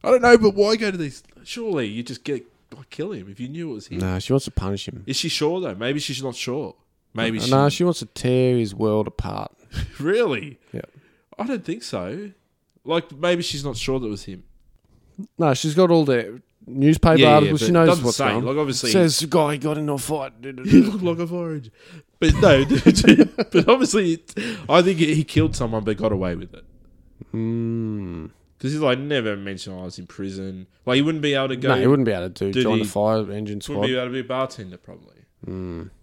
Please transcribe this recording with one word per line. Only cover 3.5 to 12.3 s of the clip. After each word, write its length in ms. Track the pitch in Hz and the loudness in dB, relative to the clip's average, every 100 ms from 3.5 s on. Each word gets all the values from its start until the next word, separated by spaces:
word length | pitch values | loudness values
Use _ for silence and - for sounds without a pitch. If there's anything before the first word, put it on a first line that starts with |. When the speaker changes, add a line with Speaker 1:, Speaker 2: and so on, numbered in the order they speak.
| 156 165 | -10 -10
Speaker 1:
it 40 | |
was 120 | 110 - | -12 -12
him. 100 | 90 | -8
Speaker 2:
Nah, 200 | 92 92 | -4 -4
she 140 | - | 0
wants 140 | 135 - | -2 -2
to 40 | |
punish 380 | - 95 101 - | -6 -6 -6 -8
him. 160 | 123 98 | -12 -8
Speaker 1:
Is 100 | 131 | -6
she 120 | 165 | -4
sure 320 | - 151 180 | -2 -2 -2
though? 140 | 170 | -6
Maybe 260 | 95 120 147 | -6 -6 -4
she's 220 | 143 131 | -6 -8
not 120 | 135 | -10
sure. 400 | 117 - 135 107 - _ _ _ | -8 -8 -6 -8 -12 _ _ _
Maybe 240 | 110 113 113 | -4 -4 -2
Speaker 2:
Nah, 60 | |
Speaker 1:
she 60 | 120 | 2
Speaker 2:
nah, 180 | 135 143 | 4 4
she 160 | - | 2
wants 140 | 175 170 | 0 0
to 60 | 113 | -6
tear 500 | - 127 127 127 123 | -6 0 2 2 2
his 180 | 110 | 0
world 320 | 98 110 107 104 | -2 0 0 -2
apart. 460 | - 95 104 101 _ _ | -6 -8 -8 -12 _ _
Speaker 1:
<laughs> 280 | - - - | -8 -8 -6
Really? 580 | 143 214 226 139 160 127 _ | -2 0 0 -2 -8 -16 _
Speaker 2:
Yeah. 80 | - - _ _ _ _ - | -14 -14 _ _ _ _ -10
Speaker 1:
I 60 | 233 | -6
don't 180 | 240 | -6
think 180 | - 226 | -6 -10
so. 480 | - 104 90 151 208 | -8 -8 -8 -10 -12